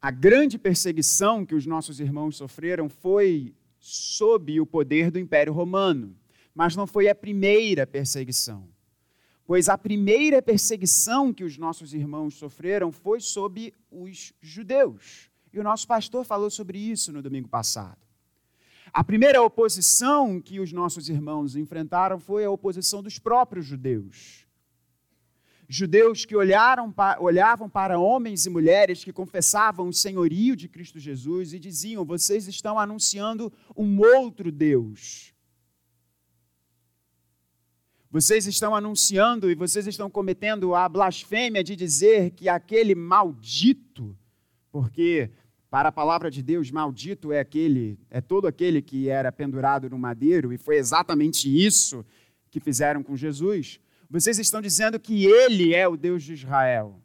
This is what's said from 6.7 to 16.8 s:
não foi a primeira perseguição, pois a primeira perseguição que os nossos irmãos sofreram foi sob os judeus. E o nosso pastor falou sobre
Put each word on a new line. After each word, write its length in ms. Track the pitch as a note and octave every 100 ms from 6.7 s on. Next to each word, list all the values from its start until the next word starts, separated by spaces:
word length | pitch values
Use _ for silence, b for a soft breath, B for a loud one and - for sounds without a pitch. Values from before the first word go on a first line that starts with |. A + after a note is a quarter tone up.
não 140 | E3 G3
foi 200 | G#3 G3+
a 60 |
primeira 720 | G3+ G3 G3+ G3 G#3 A3+ F3 C3+
perseguição, 840 | C#3 C#3 C#3 B2+ B2 - G#2+ F#2 _ _ _ _ _ _ _ _
pois 220 | F3+ F3
a 100 | G3
primeira 640 | G#3+ G#3 G3 A3+ D4+ C#4
perseguição 920 | B3+ G#3 - A3 F3+ - - B3 C#4
que 120 | F#3+
os 120 | F3+ C#3
nossos 380 | D#3+ E3 D#3
irmãos 400 | D3+ D3 D3+ D3+
sofreram 560 | C#3+ D3 - F3 G3+ F3+
foi 300 | D3+ F#3+ A3+
sob 520 | - - G3+ F#3+ A3+ _ _
os 400 | F#3 F#3 F#3 - _
judeus. 880 | D#3+ D#3+ G3+ C4 C4 G#2 - - _ _ _
E 80 | G3
o 20 |
nosso 240 | G#3 A3 -
pastor 380 | A3+ G#3+ B3
falou 260 | B3 G#3 G#3
sobre 300 | G#3 F#3+ F#3